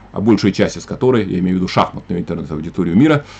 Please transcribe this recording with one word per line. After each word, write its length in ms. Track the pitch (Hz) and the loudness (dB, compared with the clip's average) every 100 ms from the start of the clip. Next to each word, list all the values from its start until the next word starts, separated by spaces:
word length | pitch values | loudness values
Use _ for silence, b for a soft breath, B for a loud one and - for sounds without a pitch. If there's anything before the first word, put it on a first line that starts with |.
| B | B
а 80 | - | -2
большая 300 | 107 101 101 | 2 4 2
часть 260 | 101 87 85 | 0 -2 -2
из 80 | |
которой, 400 | - - 127 120 | -12 -2 2 2
я 140 | 95 92 | 0 -2
имею 180 | 92 92 | 0 0
в 20 | |
виду 100 | 92 | 0
шахматную 520 | 117 - - - 87 | 0 -2 -6 -8 -6
интернет-аудиторию 760 | 80 82 73 76 85 95 85 92 | -6 -8 -8 -8 -6 -4 0 4
мира, 280 | 156 147 B | 4 2 B